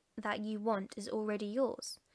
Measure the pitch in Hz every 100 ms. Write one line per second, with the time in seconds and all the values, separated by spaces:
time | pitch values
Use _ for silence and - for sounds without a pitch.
0 | _ - 214 214 214 214 220 202 190 -
1 | 196 214 214 208 208 240 269 - - -
2 | _